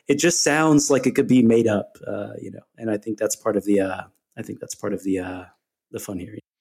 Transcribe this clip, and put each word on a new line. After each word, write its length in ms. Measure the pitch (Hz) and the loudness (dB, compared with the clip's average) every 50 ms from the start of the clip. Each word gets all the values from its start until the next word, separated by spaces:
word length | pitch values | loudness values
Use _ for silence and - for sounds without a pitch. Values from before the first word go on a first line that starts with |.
| _ | _
it 100 | - 143 147 | -2 0 2
just 240 | 147 135 - - 151 | 2 2 2 2 0
sounds 460 | 156 143 156 160 160 151 147 - - | 2 2 2 4 6 4 4 4 4
like 160 | 139 127 - | 2 2 2
it 80 | 131 123 | 2 2
could 140 | - 131 - | 2 2 4
be 140 | 127 127 | 4 6
made 240 | 117 113 113 113 113 | 6 6 6 4 4
up, 300 | 110 104 98 - - _ - - | 2 2 0 -2 -6 _ -18 -12
uh, 260 | 107 104 104 104 110 113 - | -10 -10 -10 -10 -10 -12 -14
you 120 | - 104 | -14 -14
know, 100 | 98 - _ _ _ | -16 -18 _ _ _
and 140 | - 117 110 | -8 -6 -4
I 80 | 107 104 | -4 -4
think 180 | - 113 107 - | -4 -8 -6 -4
that's 180 | 110 104 - | -2 -4 -4
part 200 | - - 113 104 | -4 -4 -2 -2
of 80 | 101 - | -2 0
the, 160 | 104 101 98 | 2 0 2
uh, 220 | 95 95 92 95 - - _ _ _ _ - | 0 -2 -4 -8 -12 -16 _ _ _ _ -16
I 60 | 120 | -14
think 180 | 113 110 107 - | -12 -12 -12 -14
that's 140 | - - - | -12 -14 -14
part 180 | - - 101 | -10 -8 -8
of 100 | 98 90 | -6 -6
the, 180 | - 98 95 92 | -4 -4 -4 -4
uh, 240 | 90 90 90 92 92 - _ _ _ _ _ _ _ _ | -4 -8 -10 -12 -14 -18 _ _ _ _ _ _ _ _
the 60 | - 107 | -14 -12
fun 200 | - - 98 90 | -10 -10 -10 -10
here. 180 | - 113 104 113 _ _ _ _ | -10 -12 -16 -18 _ _ _ _